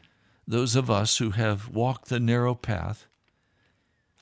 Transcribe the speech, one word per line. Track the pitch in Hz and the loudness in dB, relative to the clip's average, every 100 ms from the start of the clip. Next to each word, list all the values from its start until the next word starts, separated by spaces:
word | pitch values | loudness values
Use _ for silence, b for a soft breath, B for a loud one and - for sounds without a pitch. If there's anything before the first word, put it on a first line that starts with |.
| b b b b | b b b b
those | - 117 123 | -4 0 2
of | 120 123 | 2 2
us | 104 107 - | 2 2 0
who | 110 | 0
have | 98 110 101 110 | 0 0 -2 -4
walked | 107 123 131 - | -2 -2 -2 -4
the | 123 | 0
narrow | 117 120 123 120 | 2 2 2 -2
path | - 95 85 107 - _ _ _ _ _ _ _ _ _ _ _ | -4 -4 -4 -8 -14 _ _ _ _ _ _ _ _ _ _ _